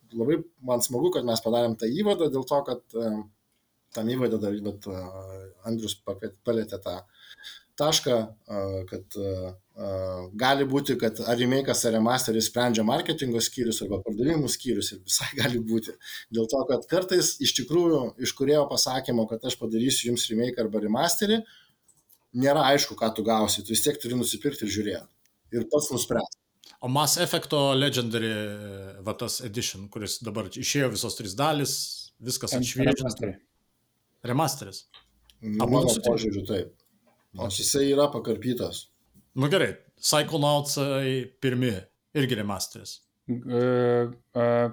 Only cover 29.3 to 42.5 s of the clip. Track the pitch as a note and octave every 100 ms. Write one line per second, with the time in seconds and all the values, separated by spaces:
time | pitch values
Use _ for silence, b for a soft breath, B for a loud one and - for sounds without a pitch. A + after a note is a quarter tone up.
29.3 | - B2 G#2+ A2 F#2+ G2+ A2+ G2+ - A2+
30.3 | G#2 G2+ - A#2+ C#3+ B2+ G#2 A2+ - G#2+
31.3 | G2+ D3 D3+ C#3 - - - - _ A#2
32.3 | B2 A2+ B2+ B2 C3 C#3 C#3 B2+ G#2+ A2
33.3 | F#2+ _ _ _ _ _ _ _ _ A#2+
34.3 | B2+ D#3 - G2 - - - _ _ _
35.3 | _ A2 G#2+ B2 B2+ B2 A2+ A#2+ A2 A2
36.3 | G2+ G2 G#2+ - - _ _ _ _ _
37.3 | F#2+ A2+ F#2+ G#2+ C#3+ C#3 C#3 C#3+ B2+ A#2+
38.3 | G2+ A#2 A#2 F2+ - - _ _ - _
39.3 | C3 C#3+ F#3 A#2+ F#2 _ _ - D3+ F3
40.3 | D#3 D3 D3 C#3+ - C#3 C3+ C3+ C3 A#2+
41.3 | - C3+ B2 B2+ F#2+ - _ _ D3+ C3
42.3 | A2 G#2